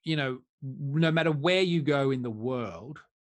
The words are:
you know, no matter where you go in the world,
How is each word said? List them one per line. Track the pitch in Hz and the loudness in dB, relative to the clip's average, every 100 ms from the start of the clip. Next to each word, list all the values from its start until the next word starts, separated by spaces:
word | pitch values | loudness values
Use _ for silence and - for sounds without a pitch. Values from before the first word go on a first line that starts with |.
you | 160 156 | -4 -2
know, | 135 127 _ _ | -2 -6 _ _
no | 135 135 139 151 165 | -12 -8 -4 2 2
matter | 165 160 | 4 2
where | 147 170 185 | 2 2 4
you | 190 170 | 4 2
go | 143 143 139 | 2 2 2
in | 131 | 0
the | 123 | -4
world, | 107 123 123 107 85 123 147 - _ | -6 -4 -4 -6 -10 -14 -16 -20 _